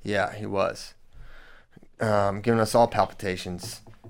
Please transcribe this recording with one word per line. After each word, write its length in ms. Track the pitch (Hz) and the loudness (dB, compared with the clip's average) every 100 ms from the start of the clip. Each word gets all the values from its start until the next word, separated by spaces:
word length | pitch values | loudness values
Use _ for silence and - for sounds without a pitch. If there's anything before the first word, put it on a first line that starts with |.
Yeah, 300 | 104 101 - | -4 -2 -2
he 120 | 107 104 | -4 -6
was. 480 | 98 98 - - - - - - - - - _ - - - | -2 -2 -2 -12 -20 -20 -20 -18 -18 -20 -20 _ -20 -20 -4
Um, 400 | 113 104 101 98 | 2 4 2 0
giving 180 | 101 113 | 2 2
us 160 | 110 120 | 4 4
all 120 | 117 | 4
palpitations. 920 | 113 95 - 101 92 90 87 104 - - - - | 4 0 -2 -6 -6 -8 -10 -12 -14 -18 -20 -20